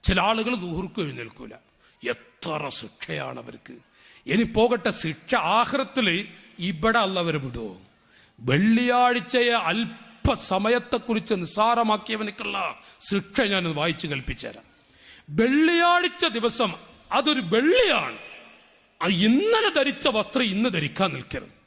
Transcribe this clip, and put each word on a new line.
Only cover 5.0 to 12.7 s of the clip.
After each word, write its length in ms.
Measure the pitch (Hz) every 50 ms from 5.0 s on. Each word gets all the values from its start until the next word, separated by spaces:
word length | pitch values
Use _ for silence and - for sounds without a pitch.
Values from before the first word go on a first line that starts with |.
| - 160 151 - - - -
ആഖിറത്തില് 920 | 226 165 165 196 226 240 - - 277 262 - - 269 233 190 165 185 208 - - - - - - -
ഇവിടെ 400 | 170 185 190 156 160 220 226 240
അല്ല 200 | 214 190 190 185
അവരെ 200 | 175 165 151 151
വിടുവോ? 380 | 135 131 120 120 113 104 92 92 95 _ _ _ _ _ _ - - _ _ -
വെള്ളിയാഴ്ചയെ 1080 | 117 123 131 147 196 220 226 226 247 247 240 247 247 247 247 240 - 240 - 247 240 240
അല്പസമയത്തെക്കുറിച്ച് 1800 | 233 233 185 160 175 220 233 226 - - - - - - _ 185 226 220 - - 190 190 202 220 240 247 240 - - 233 226 - 226 220 - - 220
നിസ്സാരമാക്കിയവനക്കുള്ള 1400 | 190 175 - - 208 214 226 240 233 233 220 214 208 214 - 220 214 220 208 208 - 220 208 202 196 185 156